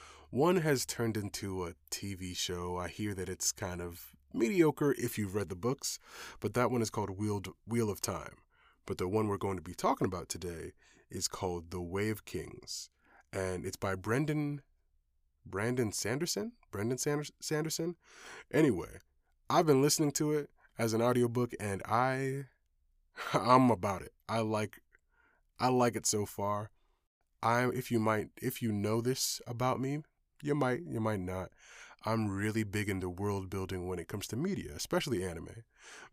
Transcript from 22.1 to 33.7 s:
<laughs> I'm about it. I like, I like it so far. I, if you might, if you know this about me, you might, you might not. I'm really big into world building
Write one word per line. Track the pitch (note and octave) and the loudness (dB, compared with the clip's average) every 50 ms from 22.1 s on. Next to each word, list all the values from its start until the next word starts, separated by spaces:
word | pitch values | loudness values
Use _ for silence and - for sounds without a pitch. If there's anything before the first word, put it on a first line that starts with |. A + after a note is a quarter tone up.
| C3 C3 C3+ C3+ C3+ C#3 C#3 - _ _ _ _ _ _ _ _ | 2 0 -2 -2 -4 -4 -6 -10 _ _ _ _ _ _ _ _
<laughs> | _ _ _ _ _ - - - - | _ _ _ _ _ -10 -4 0 0
I'm | D3 F#2+ A2+ B2+ C3 C3 B2 | 2 6 8 8 10 10 8
about | A2 F2+ F2+ G2+ G2 F2+ | 6 4 2 0 -2 -2
it. | - - - _ _ - | -6 -10 -16 _ _ -2
I | G#2+ A2+ | -2 0
like, | A2+ G#2+ A2 G#2+ G#2+ G2+ - - _ _ _ _ _ _ _ _ _ _ _ _ _ _ _ - | 0 0 0 0 0 -2 -4 -10 _ _ _ _ _ _ _ _ _ _ _ _ _ _ _ 0
I | - C3 | 2 4
like | B2+ B2 A#2+ A#2+ G#2 | 6 6 6 4 4
it | G#2+ - - | 2 0 0
so | - G#2+ G#2 | 0 0 0
far. | - - - G2+ G2+ G#2 G#2 G#2+ A2 _ _ _ _ _ _ _ _ _ _ _ _ _ _ - | -2 -4 -4 -2 -2 -2 -2 -4 -6 _ _ _ _ _ _ _ _ _ _ _ _ _ _ 2
I, | A2+ A#2 A#2+ B2 | 4 4 4 4
if | B2 - C3 B2+ - | 2 0 -2 -2 0
you | B2 A2+ | 2 2
might, | A2 A2 A2 G#2+ - - - - | 4 4 4 2 0 -4 -6 -6
if | A2+ B2 B2 - | -4 -4 -4 -2
you | A#2+ A2+ | -2 0
know | G#2+ G#2 G2 G#2 G#2+ A#2 | 0 2 2 2 2 2
this | A#2 B2 C3 - - - - - - | 2 0 0 0 0 -2 -2 -4 -6
about | - A#2 A#2 B2+ B2+ B2+ - | -8 -4 -2 0 0 0 0
me, | B2+ C3+ C#3+ D3+ D3+ _ _ _ _ _ _ - | 0 -2 -2 -4 -6 _ _ _ _ _ _ -8
you | - C#3+ C#3+ | -2 0 0
might, | D3+ C#3 B2+ B2 B2 F3 D#3+ | 2 2 2 0 -2 -4 -4
you | C3 A#2 | -4 -2
might | A2 A2 G#2+ G2 | 0 0 0 -2
not. | F#2 F#2+ F#2 F#2 F2+ E2+ - - - - - - - - - - - | -2 -4 -4 -6 -6 -8 -12 -18 -20 -20 -20 -20 -20 -20 -16 -8 -4
I'm | G#2+ A2+ A2+ A2 G#2 | -2 0 0 0 0
really | F#2+ G2 G2+ G#2+ G#2+ A2+ A2 | 0 0 0 0 0 0 0
big | G2+ F#2+ G#2 G#2 G2+ | 0 -2 -2 -2 -2
into | G2 F#2+ F#2 F2+ | -2 -2 -2 -4
world | F2+ F2 G2+ G#2 G2+ G2 F#2+ F#2+ | -4 -2 -2 -2 0 -2 -4 -4
building | F2+ F#2+ F#2+ F#2 | -4 -4 -4 -4